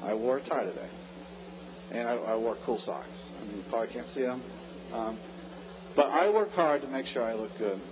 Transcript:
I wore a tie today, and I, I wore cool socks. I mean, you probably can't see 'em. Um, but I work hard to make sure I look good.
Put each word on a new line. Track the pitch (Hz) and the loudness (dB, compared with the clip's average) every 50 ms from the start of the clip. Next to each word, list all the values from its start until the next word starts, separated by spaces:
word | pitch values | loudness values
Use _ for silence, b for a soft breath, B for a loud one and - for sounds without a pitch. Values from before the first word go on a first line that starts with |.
| - | 0
I | 98 107 | 0 0
wore | 110 113 123 131 139 | 2 4 2 2 2
a | |
tie | - - 160 139 107 | 2 0 0 0 0
today, | 92 82 - - - - - - - - - - - - - - - - - - - - - - - | 0 -2 -4 -8 -8 -10 -12 -14 -14 -14 -14 -14 -14 -14 -14 -12 -12 -12 -12 -12 -12 -12 -14 -10 -6
and | - 117 120 117 | -4 -2 0 0
I, | 120 | 0
I | 120 - 110 113 | 0 2 2 2
wore | 113 113 117 107 | 4 4 2 0
cool | - - - 120 104 | 0 0 0 0 0
socks. | - - 90 69 60 - - - - - - - | 0 -2 -4 -4 -6 -8 -10 -10 -10 -10 -10 -10
I | 101 104 | -10 -8
mean, | 104 101 | -8 -8
you | 92 - | -6 -2
probably | - 113 113 110 | 0 0 0 0
can't | - 120 120 - | -2 -6 -6 -4
see | - 143 131 | 0 0 2
'em. | 123 127 127 127 - - - - - - - - - - | 2 0 -2 -6 -10 -12 -12 -12 -12 -12 -12 -12 -8 -4
Um, | 117 113 110 113 110 - - - - - - - - - - - - - - - | -2 -2 -2 -4 -6 -8 -10 -12 -12 -12 -12 -12 -12 -12 -12 -14 -14 -14 -2 6
but | 156 147 135 | 6 6 8
I | 135 151 175 202 | 8 6 6 8
work | 214 220 208 202 - | 8 6 4 4 4
hard | 185 170 156 147 143 139 | 4 6 6 6 4 2
to | 131 | 0
make | 135 135 131 | -4 -2 -2
sure | - - 131 117 | 0 0 0 2
I | 113 113 | 2 2
look | 110 110 101 90 - | 0 -2 -4 -4 0
good. | 110 104 98 92 95 92 | 0 0 0 0 -4 -8